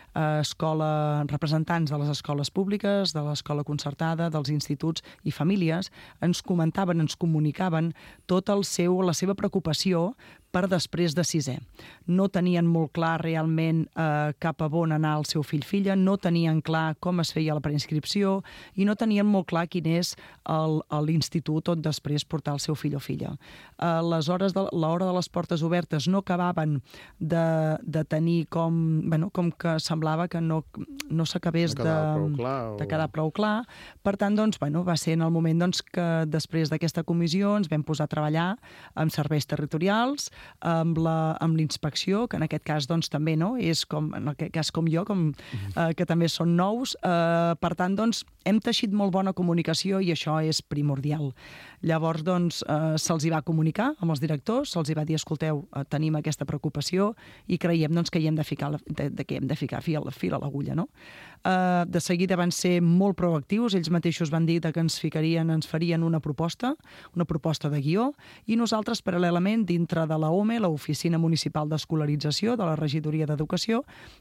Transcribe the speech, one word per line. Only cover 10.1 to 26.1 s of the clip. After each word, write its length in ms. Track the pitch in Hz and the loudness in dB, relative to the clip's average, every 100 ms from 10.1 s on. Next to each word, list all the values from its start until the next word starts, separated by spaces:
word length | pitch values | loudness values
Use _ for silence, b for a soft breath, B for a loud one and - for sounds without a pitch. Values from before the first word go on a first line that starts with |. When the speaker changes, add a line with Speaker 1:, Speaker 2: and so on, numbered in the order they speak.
| - B B _ | -4 B B _
Speaker 1:
per 140 | 180 185 | -2 2
després 460 | 180 - 160 175 147 | 0 0 0 0 2
de 60 | |
sisè. 300 | 160 165 135 127 - B B B - | 0 0 -2 -6 -10 B B B 0
No 140 | 180 196 | 2 2
tenien 380 | 180 180 175 170 | 2 2 4 4
molt 220 | 165 156 | 4 2
clar 220 | - 165 165 | 0 0 0
realment, 640 | 165 160 160 160 160 160 156 - | 0 0 2 2 2 2 0 0
eh, 360 | 160 147 151 143 | 0 2 0 -2
cap 220 | 165 151 | -4 -2
a 60 | 156 | 0
on 240 | 160 165 | 0 2
anar 220 | 151 156 151 | 2 2 0
el 80 | |
seu 160 | 147 156 | -2 -2
fill, 200 | 143 151 | -2 -4
filla, 300 | - 202 196 190 | -2 0 2 2
no 220 | 185 196 | 2 2
tenien 380 | 180 170 165 160 | 2 2 2 2
clar 380 | - 160 160 151 | 0 0 0 -2
com 200 | 180 180 | -2 0
es 80 | 160 | 0
feia 220 | 160 156 151 | 0 0 0
la 60 | |
preinscripció 800 | 147 147 - 151 - 202 196 196 B B B - | -2 -2 -2 -4 -2 0 2 0 B B B 0
i 80 | |
no 80 | 202 | 0
tenien 300 | 208 226 208 | 2 2 4
molt 220 | 208 202 - | 4 2 2
clar 140 | 165 175 | -2 0
quin 140 | 180 160 | -2 0
és 240 | 165 180 - B B | 0 0 -6 B B
el, 380 | - 160 160 156 - 151 151 | -2 0 2 0 -2 -2 2
l'institut 640 | 165 - 170 147 156 165 | 0 0 -4 -2 -2 0
on 80 | 170 | -2
després 460 | 156 143 143 147 - | -2 -4 -2 -4 -2
portar 240 | 156 147 | -4 -4
el 80 | 143 | -4
seu 140 | - 151 | -4 -2
fill 200 | 147 139 | -2 -4
o 40 | |
filla. 300 | - - - 143 B B B - | -6 -6 -6 -10 B B B -4
Eh, 240 | 170 165 | 0 0
les 240 | 170 165 147 | 0 0 0
hores 240 | 180 196 | 0 0
de, 140 | 185 196 | 0 -2
l'hora 340 | 170 160 170 185 | 0 0 2 0
de 60 | 180 | 0
les 140 | 170 | -2
portes 320 | 175 170 170 | -6 -2 -2
obertes 440 | 160 175 170 156 | 0 0 0 -2
no 120 | 143 | 0